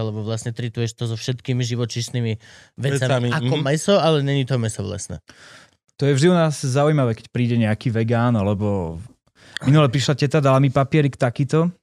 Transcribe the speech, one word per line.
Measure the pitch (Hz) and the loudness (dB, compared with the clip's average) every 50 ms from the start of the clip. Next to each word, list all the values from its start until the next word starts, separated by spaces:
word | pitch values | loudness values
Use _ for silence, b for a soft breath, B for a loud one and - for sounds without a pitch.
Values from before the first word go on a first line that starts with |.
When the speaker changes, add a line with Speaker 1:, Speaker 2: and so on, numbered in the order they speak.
Speaker 1:
lebo | 110 110 104 107 | -6 -6 -6 -6
vlastne | 104 107 113 110 - 120 | -6 -6 -6 -6 -6 -8
trituješ | 113 - 120 117 - 120 117 110 - | -8 -8 -8 -8 -6 -4 -6 -6 -6
to | - 120 | -6 -6
so | 113 113 | -6 -6
všetkými | 110 - - 127 120 - - 127 123 | -6 -6 -6 -6 -6 -4 -4 -2 -2
živočíšnymi | 127 113 120 117 123 113 - 120 120 - - 123 117 113 110 110 B B B B B B B | -2 -2 -2 -4 -4 -4 -4 -6 -8 -6 -4 -4 -4 -4 -4 -6 B B B B B B B
vecami | - 117 139 139 135 123 135 139 123 120 | -6 -4 -2 -2 0 0 0 0 0 0
Speaker 2:
Vecami, | 123 | 0
Speaker 1:
ako | 131 156 120 127 139 | -2 0 0 0 0
Speaker 2:
mhm. | 147 139 | 0 0
Speaker 1:
mäso, | 135 147 156 - - 202 | 0 -2 0 2 2 2
ale | 190 143 160 160 147 | 4 4 4 2 2
není | 139 139 143 139 131 | 2 0 0 0 0
to | 113 131 | 0 -2
mäso | 123 113 107 - - | -2 -2 -4 -4 -6
vlastne. | 98 98 92 90 - - 87 80 - B B B B B B B B B B B _ _ _ | -8 -8 -8 -10 -10 -12 -14 -14 -16 B B B B B B B B B B B _ _ _
Speaker 3:
To | - 139 | -2 0
je | 139 147 | 2 2
vždy | 131 147 | 4 4
u | 180 180 | 4 4
nás | 170 165 160 143 | 4 2 2 0
zaujímavé, | - - 135 123 143 143 151 156 147 131 117 110 | -2 -4 -2 0 2 2 4 4 2 2 0 0
keď | - - - | -4 -6 -6
príde | - 131 123 117 120 | -2 0 0 2 2
nejaký | 120 113 104 107 - - 135 | 2 2 2 0 0 -2 -2
vegán, | 110 113 113 113 120 117 120 123 120 | 0 0 0 0 2 2 2 2 2
alebo | 107 95 101 104 95 107 104 101 98 87 80 82 82 - - _ _ _ _ _ B B B B B | 2 2 0 0 0 0 -2 -2 -2 -4 -4 -8 -10 -12 -16 _ _ _ _ _ B B B B B
minule | - 131 143 156 151 | 0 2 4 4 4
prišla | 131 110 143 123 - 147 | 4 2 0 0 0 -2
teta, | - 147 139 - 160 | 0 0 0 0 2
dala | 139 139 131 | 4 4 4
mi | 135 139 | 4 4
papierik | 139 - - 113 - - 156 147 139 - | 2 2 0 0 2 2 2 2 0 0
takýto. | - 139 120 - - 143 131 - 156 165 175 175 _ | -2 -2 -2 0 -2 -2 0 0 0 0 0 -4 _